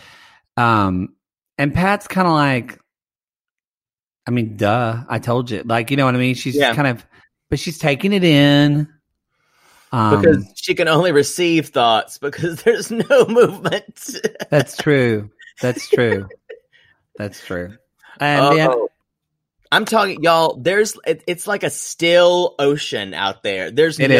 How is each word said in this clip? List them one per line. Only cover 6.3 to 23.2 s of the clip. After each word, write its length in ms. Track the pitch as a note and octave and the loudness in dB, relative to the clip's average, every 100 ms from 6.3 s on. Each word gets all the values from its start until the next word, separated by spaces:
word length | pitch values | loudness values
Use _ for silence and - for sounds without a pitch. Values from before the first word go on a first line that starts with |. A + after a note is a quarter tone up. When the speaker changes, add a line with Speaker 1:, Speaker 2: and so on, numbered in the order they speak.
| B2 | -4
Speaker 1:
She's 200 | C3+ C#3 | -4 0
Speaker 2:
Yeah. 180 | C3 A#2 | 0 2
Speaker 1:
kind 120 | C#3 | 0
of, 180 | A#2 - _ _ _ - | -2 -10 _ _ _ -8
but 80 | C#3+ | -6
she's 180 | - D#3 | -6 -4
taking 320 | D#3 C#3+ G3 | -2 -2 0
it 120 | G3+ F3 | 2 4
in. 640 | C#3+ C#3+ C#3+ D3 D3 D3+ _ _ _ _ _ _ _ _ _ - B2 | 4 4 4 4 2 -2 _ _ _ _ _ _ _ _ _ -6 0
Um, 240 | G#2+ G#2 | 4 4
Speaker 2:
Because 240 | D#3+ D3+ - - | 4 2 -2 -12
she 200 | - F3+ | -6 -2
can 120 | E3 | 2
only 240 | D#3 F3+ | 2 4
receive 580 | C#3+ C3+ - F3 E3 D3 | 2 0 0 0 0 -2
thoughts 480 | C3+ A#2 A2 - - | 0 2 2 -2 -8
because 420 | C#3+ - E3+ E3 | -10 -6 -8 -2
<laughs> 20 | |
there's 280 | A3 A3 - | -2 0 -2
no 340 | A3+ - C4+ G3+ | -4 2 4 4
movement. 840 | A#3 G#3 G3 F#3 F#3+ - - - - - - - | 4 2 2 -6 -6 -8 -20 -16 -8 -8 -8 -2
Speaker 1:
That's 280 | D3+ C#3 - | -2 -2 -4
true. 540 | D#3 C#3+ A#2+ G#2+ G#2 _ - - | 0 2 2 -2 -6 _ -20 -6
That's 280 | B2 A#2+ - | -4 -4 0
true. 380 | - A#2 G2 G2 - - - _ _ _ _ _ - | 2 2 0 -6 -18 -20 -20 _ _ _ _ _ -12
That's 260 | G#2 - | -12 -12
true. 340 | - F2+ F2+ A2 _ _ - - | -10 -10 -10 -14 _ _ -20 -6
And 380 | C#3+ C#3+ C#3 D#3 | -2 2 2 2
yeah. 100 | D#3 | 2
Speaker 2:
Oh. 200 | B2 G#2+ _ _ _ _ _ _ _ - | 0 -4 _ _ _ _ _ _ _ -2
I'm 140 | E3+ | -2
talking, 400 | G#3+ A3 G3+ D3+ | 0 0 0 0
y'all, 320 | D#3+ E3 D#3+ C3 | 2 4 2 0
there's, 360 | B2+ G3 G#3+ - - | 0 0 0 -4 -6
it, 180 | D#3+ - | -4 -4
it's 180 | E3+ G3+ | -8 -6
like 180 | G3+ | -4
a 60 | E3+ | -4
still 840 | - - - E3+ F3 F3 F3+ F3 - | -8 -12 -2 2 6 6 4 0 0
ocean 560 | C#3+ C#3+ - A#2 G2 | 0 0 -4 -8 -8
out 300 | E2 | -6